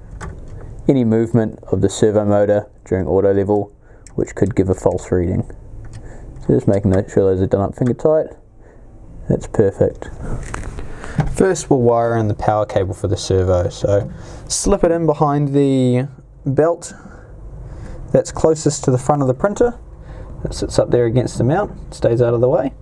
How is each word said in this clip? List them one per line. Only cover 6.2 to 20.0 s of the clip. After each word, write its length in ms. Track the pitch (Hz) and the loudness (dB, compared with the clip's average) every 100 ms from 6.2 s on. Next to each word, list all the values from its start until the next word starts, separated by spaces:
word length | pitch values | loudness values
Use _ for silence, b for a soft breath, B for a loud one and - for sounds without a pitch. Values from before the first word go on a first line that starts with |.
| B B - | B B 0
So 60 | 127 | 2
just 140 | - | 2
making 240 | 101 101 | 2 2
sure 420 | 92 104 - 98 95 | 2 2 2 2 2
those 60 | |
are 60 | 95 | 2
done 140 | 98 | 0
up 140 | 98 - | 0 -2
finger 180 | 123 | -2
tight. 340 | 113 156 156 - - - - b b b b - - - | 0 2 2 0 -8 -20 -20 b b b b -20 -14 -4
That's 180 | - - | -4 -2
perfect. 600 | - 98 - 92 - - - B B B B B B B B B B - - | 0 0 2 0 0 -12 -12 B B B B B B B B B B -2 2
First, 340 | 190 165 - | 2 0 0
we'll 120 | 139 | 2
wire 340 | 117 117 117 117 | 4 2 2 0
in 140 | 107 | 0
the 40 | |
power 320 | 104 - 107 104 | -2 0 0 0
cable 280 | 101 92 | 0 -2
for 160 | - 95 | -4 -4
the 80 | 90 | -4
servo. 500 | - 95 92 90 90 | 0 0 2 2 0
So 420 | - 98 101 - B B B B | -2 0 0 0 B B B B
slip 380 | - - 196 170 | -4 0 2 2
it 60 | |
in 140 | 170 160 | 2 0
behind 440 | 151 151 147 143 | 2 2 2 2
the 580 | 139 139 135 127 123 143 - - - 143 | 2 4 4 2 2 -2 -10 -20 -10 -2
belt 480 | 131 160 170 - - B B B B - - B B B B B | 2 2 0 -6 -16 B B B B -16 -16 B B B B B
that's 180 | 135 - | 0 0
closest 540 | - 160 156 147 147 - | 0 2 2 0 0 0
to 60 | |
the 60 | 127 | 0
front 240 | - 147 | 2 2
of 60 | 131 | 2
the 60 | |
printer. 440 | 131 202 202 240 - - B | 0 -2 2 0 0 -14 B